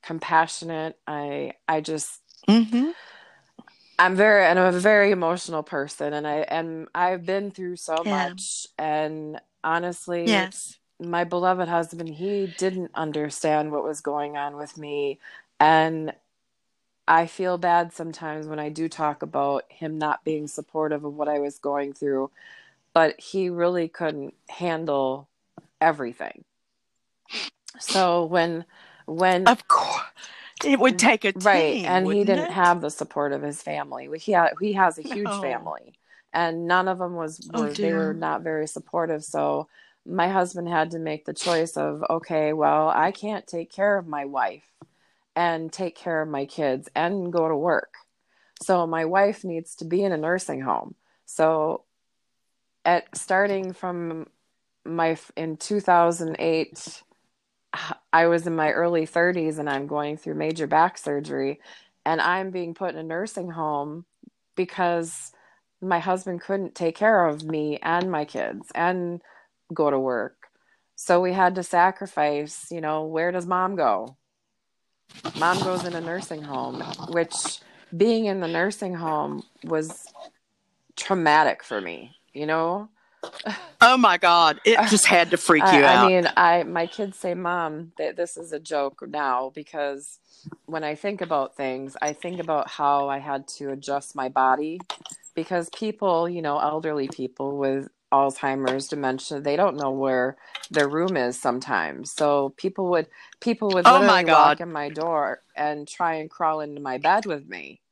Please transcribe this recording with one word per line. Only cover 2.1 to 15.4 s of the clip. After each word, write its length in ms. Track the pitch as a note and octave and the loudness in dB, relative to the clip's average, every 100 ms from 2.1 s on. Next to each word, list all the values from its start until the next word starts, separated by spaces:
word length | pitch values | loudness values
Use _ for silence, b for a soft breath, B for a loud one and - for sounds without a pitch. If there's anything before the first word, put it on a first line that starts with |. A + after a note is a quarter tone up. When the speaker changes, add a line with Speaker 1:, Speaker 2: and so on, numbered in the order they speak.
| - _ _ - | -14 _ _ 2
Speaker 2:
Mm-hmm. 400 | A3 A3 A#3 D4 B B B B B B - _ _ _ - | 4 4 0 0 B B B B B B -20 _ _ _ 4
Speaker 1:
I'm 180 | F#3 F#3+ | 4 8
very, 260 | G#3+ G#3 | 8 8
and 140 | F3 F#3 | 8 6
I'm 160 | F#3 | 6
a 40 | F3+ | 6
very 320 | G3 G#3 G3+ | 6 6 6
emotional 520 | F#3+ E3 F3 - D#3+ | 4 0 -2 -4 -6
person, 480 | D3+ D#3 C#3+ - D3 | -4 -6 -6 -6 -4
and 140 | D3 D3+ | -4 -4
I, 120 | D3 | -2
and 500 | - D#3+ E3 D#3+ D#3+ | -2 -4 -4 -8 -8
I've 320 | E3 F3+ F#3 | -2 0 0
been 240 | E3+ G3 G3+ | -2 -4 -4
through 260 | F#3+ F3+ F3+ | -8 -10 -8
so 180 | - D#3+ | -4 -2
Speaker 2:
Yeah. 220 | F#3 F#3+ F3 | 0 0 -2
Speaker 1:
much. 400 | F#3 - - - - | -6 -10 -10 -12 -8
And 640 | D#3 D3+ D#3 D#3 D3+ D#3 _ _ | -4 -2 -2 -6 -10 -14 _ _
honestly, 640 | D#3+ E3+ F3 F3 - F3 F3 | -2 -2 -2 -8 -6 -4 2
Speaker 2:
Yes. 500 | G3+ F#3 - - - _ _ | 2 0 -8 -18 -20 _ _
Speaker 1:
my 240 | E3+ E3+ | -4 -2
beloved 460 | E3+ F3 F#3 F#3 E3+ | -2 0 0 0 0
husband, 400 | E3+ E3 E3+ E3 | 0 -2 -8 -10
he 380 | D3+ F#3+ G3+ F#3+ | -6 -4 -2 -4
didn't 440 | E3 F#3+ F#3 F3 | -2 -2 -2 -8
understand 800 | - D#3 D3+ D3+ - D#3+ D3+ D3+ | -6 -4 -4 -6 -2 0 2 0
what 120 | D3 | -4
was 160 | D3+ D3+ | -4 -4
going 340 | D3 D3 D3 | -4 -4 -6
on 220 | D3 C#3+ C#3+ | -6 -8 -8
with 200 | D3 D#3+ | -14 -14
me. 420 | D3 C#3+ C#3+ C3+ B B | -8 -4 -4 -6 B B